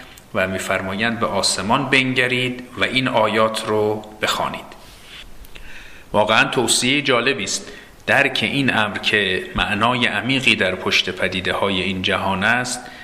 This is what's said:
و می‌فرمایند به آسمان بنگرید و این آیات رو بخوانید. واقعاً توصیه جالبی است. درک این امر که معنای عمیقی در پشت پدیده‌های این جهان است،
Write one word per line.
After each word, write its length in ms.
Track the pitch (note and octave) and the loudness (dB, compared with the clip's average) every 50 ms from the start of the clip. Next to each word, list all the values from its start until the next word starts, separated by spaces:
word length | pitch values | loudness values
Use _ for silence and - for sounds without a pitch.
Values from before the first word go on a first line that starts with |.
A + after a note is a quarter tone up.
| - - - - - - - | -18 -18 -20 -20 -18 -6 -2
و 140 | G#2 F#2 F#2+ | 0 0 0
می‌فرمایند 720 | F#2+ F2+ - - G2 F#2 F#2 F#2+ G2 G2+ A2+ A#2 A2+ A2 | 0 -4 -2 -2 -2 -2 -2 -4 -2 0 0 0 0 0
به 60 | A2+ | -2
آسمان 640 | D2+ - G2 F#2 - - G2 F#2 G#2 B2 C#3 C#3 B2+ | 0 0 0 0 0 0 -2 0 2 2 2 2 4
بنگرید 760 | C#3 C3 C3 C3 B2+ B2+ B2 B2 B2+ B2+ B2+ B2+ B2 - - - - F#2+ | 4 4 4 4 2 2 2 2 2 0 0 -2 -4 -6 -10 -14 -4 -2
و 60 | F#2+ | -2
این 240 | F#2+ A2+ C3 C3 B2 | 0 0 0 0 2
آیات 600 | - A#2 G#2+ G#2+ G#2 A2 A2 A2 A2 - - A#2 | 2 2 2 4 4 2 2 2 2 -2 -2 0
رو 360 | A2 G#2+ G#2 G#2+ G#2+ G#2 - - - - | 0 2 2 2 0 -2 -6 -12 -8 -4
بخوانید. 600 | - - - - E2 C#2 - - - - - - - - - - - - - - - - - - - - - - - - - - - - - - - - - | -2 -2 -2 -2 -2 -4 -4 -8 -12 -14 -18 -20 -20 -20 -20 -20 -20 -18 -18 -18 -16 -16 -16 -16 -16 -16 -16 -16 -14 -14 -14 -14 -14 -16 -18 -18 -14 -2 2
واقعاً 300 | G#2 G#2+ G#2+ A2 A#2+ C3+ | 2 4 4 4 4 4
توصیه 580 | C3+ - C3+ A#2 - - - B2+ B2 C#3 D3 | 4 2 0 2 2 2 2 2 2 0 0
جالبی 420 | C3+ B2 B2+ A#2 A#2 C3 C3+ G#2 G2 | 2 2 2 2 2 0 0 -2 -4
است. 280 | F#2 - - - - - - - - - - - - | -4 -6 -6 -6 -10 -14 -18 -20 -20 -20 -10 -2 2
درک 320 | A2 C3 C#3+ C3+ - - | 4 4 4 2 2 0
این 360 | A#2 G2+ A2+ C#3+ C#3 A#2 F2+ A2 | -2 0 0 0 0 2 2 2
امر 200 | G#2+ G#2 G2 - | 0 0 -2 -4
که 460 | - - A2 G#2 G2+ F#2 F#2 - - - - | -2 0 2 2 2 2 0 -2 -4 -4 -2
معنای 500 | - F#2 F#2 G#2 G2+ A2 A#2+ B2+ B2 A#2+ | -2 -2 0 0 2 2 2 2 2 0
عمیقی 500 | G2+ E2+ G#2 F#2+ B2+ C3+ C3 A2+ A#2+ A2 | 0 0 0 0 0 0 2 4 4 4
در 200 | G#2+ G2+ F#2 F#2+ | 4 2 0 0
پشت 340 | F#2 - G#2 - - - F#2 | -2 -2 0 0 0 0 0
پدیده‌های 720 | F2 - G2 F#2 F#2 F#2+ F2+ F#2 F2+ F#2 - G2 G2 F#2+ | -2 -2 -2 -2 -2 -2 -2 -2 -2 0 0 0 0 0
این 200 | F2+ F#2+ F#2+ F#2 | 0 -2 -2 -2
جهان 420 | F#2+ G#2 F#2+ F#2 F#2+ G2 G2 F#2 F#2 | 0 0 0 0 0 -2 -2 0 2
است، 360 | A2 A#2 B2 B2+ - - - - - - - | 2 2 2 0 -2 -6 -8 -10 -12 -16 -18